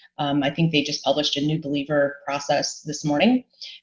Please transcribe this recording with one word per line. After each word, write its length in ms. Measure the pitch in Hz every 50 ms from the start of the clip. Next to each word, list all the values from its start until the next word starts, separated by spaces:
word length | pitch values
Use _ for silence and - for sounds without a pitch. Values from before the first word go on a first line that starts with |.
| - _ _ -
Um, 240 | 147 143 143 147
I 80 | 135 143
think 220 | 147 - 165 160
they 100 | 156 147
just 220 | 143 147 147 - -
published 340 | 135 139 147 147 - - 143
a 40 |
new 200 | 143 151 156 -
believer 560 | 151 139 143 143 139 147 151 147 143 143 143 - -
process 560 | - 139 143 - - 147 139 135 - - -
this 240 | - 156 151 - -
morning, 380 | 151 147 147 180 233 254 254 - _ _ _ - - - -